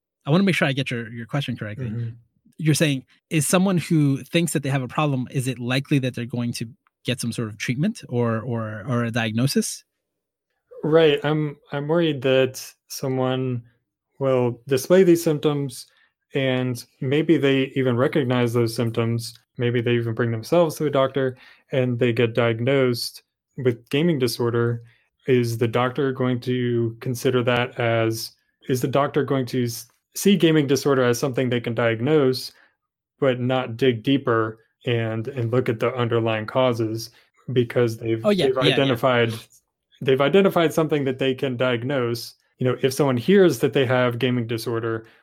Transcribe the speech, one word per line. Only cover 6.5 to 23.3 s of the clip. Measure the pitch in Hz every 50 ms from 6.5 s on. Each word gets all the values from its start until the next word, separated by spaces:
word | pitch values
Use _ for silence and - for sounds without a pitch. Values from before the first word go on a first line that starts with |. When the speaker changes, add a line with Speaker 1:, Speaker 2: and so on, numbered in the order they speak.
| 117
Speaker 1:
to | - 117 113 - _ _ _ _ _ -
get | - 117 -
some | - 117
sort | 110 - 117
of | 107 107 -
treatment | - - 123 131 165 220 233 - - -
or, | 127 120 120 117 113 110
or, | 110 135 117 113 110 107 107 104 101 131
or | 123 120 120
a | 117 110
diagnosis? | 120 113 113 107 117 127 139 - 226 214 - - - _ _ _ _ _ _ _ _ _ _ _ _ _ _ _ _ _ _ - - -
Speaker 2:
Right. | 156 156 165 160 151 143 147 -
I'm, | 147 156 151 151 147 143 - _ -
I'm | - 143 143
worried | 147 165 175 170 160 147 131 123
that | 131 131 131 131 127 123 - - - - _ _ _
someone | - - - 135 131 131 127 127 127 127 131 127 123 120 120 _ _ _ _ _ _ _ _ _ _ -
will | 135 135 131 127 123 120 117 - _ 139
display | 139 131 - - 180 190 190
these | 175 170 165 -
symptoms, | 165 151 143 - 156 147 143 143 131 - - - _ _ _ _ _ _ _ _ _ -
and | 143 135 131 127 127 127 127 123 123 - _ _ -
maybe | 147 127 139 156 156 165 165
they | 139 135 135 135 135 135 135 -
even | 139 127 127 120
recognize | 117 131 139 - 160 135 123 127 123 123 120 117
those | 120 117 113 113
symptoms. | - 117 113 113 120 117 113 117 117 117 - - - _ _ _
Maybe | - 123 120 120 123
they | 117 120 120
even | 120 117 117 110
bring | 117 120 117 113
themselves | 110 110 - 165 170 170 156 -
to | - 156
a | 143
doctor | 135 139 135 135 131 139 135 127 127 - - - - _ _ -
and | - 131 127 127 123 117
they | 127 120 117
get | 120 120 113 117
diagnosed | 123 120 117 113 113 120 131 139 139 131 123 120 120 - - - - _ _